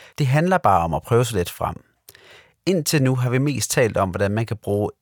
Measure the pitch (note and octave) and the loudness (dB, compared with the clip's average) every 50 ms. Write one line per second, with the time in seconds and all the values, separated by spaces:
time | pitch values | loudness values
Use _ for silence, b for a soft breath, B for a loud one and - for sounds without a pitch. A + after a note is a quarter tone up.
0 | B B B B D3 C3 C3 D3 D#3+ F3+ F#3+ F3 - G#2+ G2 F2+ E2+ E2+ D#2+ D2+ | B B B B 0 0 2 2 2 2 2 2 2 4 2 2 2 0 -2 -4
1 | - - A#2 A#2 B2+ A#2 A2+ F#2+ F2 - - - - D#2 D#2+ - - _ _ _ | -2 0 2 2 2 2 0 -2 -4 -4 -6 -6 -6 -8 -8 -10 -16 _ _ _
2 | _ - B B B B B B B B B B B - F#3+ F3+ D3 - - D#3 | _ -20 B B B B B B B B B B B -2 -2 -2 0 0 0 2
3 | C3 C3 C3 B2+ B2 B2+ A#2+ C3 C3+ D3 C#3+ A#2 A2 - - - C3 A2 G2 - | 2 2 2 0 0 0 0 0 0 0 -2 -4 -4 -2 0 0 0 2 2 0
4 | G2 F#2+ F2 F#2+ G2+ G2 G2+ A2 A2+ G#2+ A2+ G2+ - - G2+ G#2 G#2 - - _ | -2 -2 0 -2 -2 0 0 -2 -2 -4 -6 -8 -6 -4 -2 0 -2 -2 -4 _